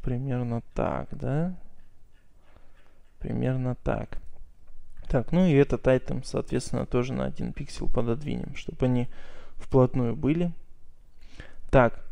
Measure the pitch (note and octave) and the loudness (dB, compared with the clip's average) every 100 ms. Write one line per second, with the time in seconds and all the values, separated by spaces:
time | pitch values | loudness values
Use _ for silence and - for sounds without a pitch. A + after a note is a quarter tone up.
0 | - B2 C3+ B2 A#2+ A#2 - - F2 C#2 | -2 -2 -2 -2 -2 -4 -4 -2 0 -2
1 | - - B2 C#3+ F3 F3+ - - - - | -4 -4 -2 0 -2 -4 -10 -10 -14 -16
2 | - - - - - - - - - - | -20 -20 -20 -20 -20 -20 -18 -18 -20 -20
3 | - - - A#2 B2+ C3 B2+ B2 - A2 | -20 -8 -4 0 0 0 -2 -2 -2 -2
4 | A#2 - - - - - - - - - | -2 -6 -6 -8 -10 -12 -10 -8 -8 -8
5 | - C3+ - E3 F#3 C#3 C#3 A#2 - C3 | 0 0 4 4 6 8 6 4 4 4
6 | - B2 - C3+ B2+ B2+ - B2 B2+ B2 | 2 -4 -2 -4 -2 -2 -2 -2 0 0
7 | B2+ B2 C2 - A#2+ - C#3+ - - - | 0 -2 -2 -2 -4 -4 -8 0 4 6
8 | A#2 A#2 B2+ A#2+ - - - - B2+ B2 | 4 0 -2 -4 -4 -8 -8 0 2 4
9 | A#2+ - - - - - - C3+ B2+ C3 | 0 -4 -6 -6 -6 -6 2 4 6 4
10 | A#2+ A#2 C3+ D#3+ F3 E3 - - - - | 0 0 0 2 0 -2 -10 -14 -14 -14
11 | - - - - - - - C#3 A#2 - | -18 -16 -14 -14 -10 -8 4 6 6 2
12 | - | -6